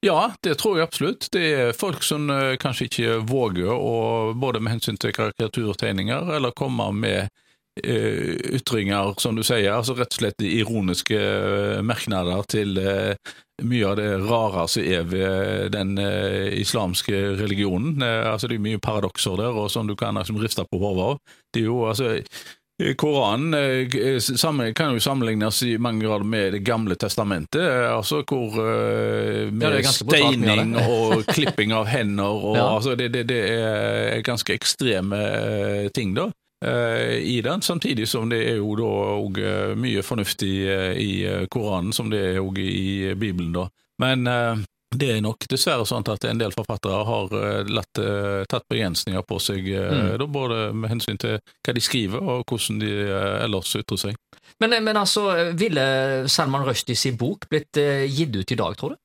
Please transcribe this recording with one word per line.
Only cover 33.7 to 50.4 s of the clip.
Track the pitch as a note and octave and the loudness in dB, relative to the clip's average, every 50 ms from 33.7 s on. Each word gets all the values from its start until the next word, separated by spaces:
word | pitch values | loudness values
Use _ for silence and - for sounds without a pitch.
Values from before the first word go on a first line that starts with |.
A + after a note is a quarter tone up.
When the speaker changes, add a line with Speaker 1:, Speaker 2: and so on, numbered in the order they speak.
| A2 G#2 A2 A2 A2 A2 A2 A2 A2 A2+ | 0 0 0 0 0 0 0 0 0 -2
Speaker 1:
ganske | A2 - B2 A#2 - - - | -2 -2 -2 -2 -2 -2 -2
ekstreme, | - - - - - C#3+ B2+ A2 F#2 F2+ G2 G2 G#2 G#2 G#2 G2+ A2 G#2+ A2 G#2+ G#2 G2+ G#2 G2+ G2+ G#2 | -2 0 -2 -2 0 0 0 2 2 0 0 -2 0 -2 0 -2 -2 -2 -2 -2 -2 -2 -2 -2 -2 -2
eh, | G2+ | -2
ting | - - A#2+ F#2+ F#2 | -2 -2 -2 0 0
da, | A#2 E3+ A3 F#3+ _ _ _ _ _ - | 0 -2 -2 -4 _ _ _ _ _ -4
eh, | - B2 A#2+ A#2+ A#2 A2+ A#2 A#2 A#2+ A#2 A#2 | -2 0 0 0 0 0 0 0 0 0 -2
i | - - B2 A#2+ | 0 0 -2 0
den, | G#2+ B2 D#3 G3 | 0 -2 -2 -2
samtidig | F3+ - G3 E3+ - A#3 C#3+ A2+ G#2+ A2 | -2 -2 -2 -2 0 -2 0 0 0 0
som | - A#2+ A2 A#2 | -2 -2 0 0
det | A#2 A2+ A2 A#2 | 0 0 0 0
er | A#2 A2 | 0 0
jo | G2+ G#2+ G#2+ | 0 0 0
da | G#2 A#2 | 0 0
og, | A2 G2+ G2+ G2+ G2+ G2+ G#2 G#2 G#2 F#2+ G2 | 0 0 0 0 0 0 -2 -2 -2 -2 -2
eh, | G2+ G2+ G2 G2 G2+ G2+ G2+ | -2 0 0 0 0 -2 -2
mye | G#2+ B2 B2+ A2 G2 G2 | -2 -2 0 0 -2 -2
fornuftig, | - B2+ A2+ G2+ - - - G#2 G2 G2 G2 G2 F#2+ | -2 -2 -2 0 -2 -2 -2 -2 0 0 0 2 0
eh, | G2 F#2+ F#2+ F#2 F#2 F#2 | 0 0 0 -2 -2 -2
i, | G#2 G#2 G2 F#2+ F#2+ | -2 -2 -2 -2 -2
eh, | F#2+ F#2+ F#2+ F#2 F#2+ | 0 0 -2 -2 -2
Koranen, | - C3 A2 G#2 G2+ F#2 F2+ G2 | -2 -2 -2 0 0 0 0 -2
som | A2 - A#2+ A2 | -2 -2 -2 -2
det | G#2+ G#2 | 0 0
er | G2 F#2 F#2 | 0 0 0
jo | F#2+ F#2+ F#2+ F#2+ | 0 -2 -2 -2
i | G2 F#2+ F#2+ F#2+ F#2+ F#2+ F#2+ G2 G2 F#2+ F#2+ G2 | -2 -2 -2 -2 -2 -2 -2 -2 0 -2 -2 -2
Bibelen | F#2+ A2 G#2+ F#2 F2+ F2 E2 E2+ | -2 -2 -2 -2 -2 -2 -2 -2
da. | F2+ F#2 F#2+ _ _ _ _ _ _ | -2 -2 -4 _ _ _ _ _ _
Men, | - C3 C3 B2+ B2 B2 | 0 0 0 0 0 0
eh, | B2 A#2+ A#2+ A#2 A2+ A2 G#2 - _ _ _ _ - B2 | 0 0 0 0 0 -2 -4 -6 _ _ _ _ -4 -2
det | C#3+ C3+ A2+ A2 | 0 2 2 0
er | |
nok | G#2+ G#2+ A2 - - - | 0 -2 -2 -4 -6 -4
dessverre | - B2+ - - D#3 B2+ A2+ | -2 0 2 2 2 0 0
sånn | - - A#2 G2+ - | 0 -2 -2 -2 -2
at | A2 G2+ - | -4 -2 -2
en | A#2 A#2 A2+ | -2 0 0
del | A#2 G#2 | 0 -2
forfattere | F#2+ - G#2+ - A2+ G2+ - G2+ F#2+ G2+ G#2+ | -2 -4 -4 -4 -6 -4 -2 -2 0 0 0
har, | G#2+ A#2 A2 G2+ | 0 0 -2 -2
eh, | F#2+ G#2 G#2 G#2 G#2 G#2 G2+ G2+ G2+ | -2 -2 -2 -2 0 -2 -2 -2 -2
latt, | G#2+ A2 F#2+ _ _ - | -2 -4 -4 _ _ -2
eh, | G#2+ G#2 G2+ G2+ G2+ G2+ G2+ G2 F#2+ - | -2 0 0 0 -2 -2 -2 -2 -2 -2
tatt | - B2 - _ | -4 -4 -2 _
begrensninger | A#2 A#2 A2+ F#2+ E2+ - - - F#2+ F#2 F2+ - | -2 -2 -2 -2 -2 -2 -2 -2 -4 -4 -4 -4
på | F#2 F#2+ | -4 -4
seg, | F#2+ - G2+ F#2+ F#2 F#2+ | -2 -2 -2 -2 -2 -2
eh, | G2 F#2+ F#2+ F#2+ | -2 -2 0 0
Speaker 2:
Mm. | F#2+ F#2+ F#2+ G2 G2 A2+ | 0 2 2 0 0 -2
Speaker 1:
da, | C3+ | -4
både | D3+ C#3+ C#3+ | -4 -2 -4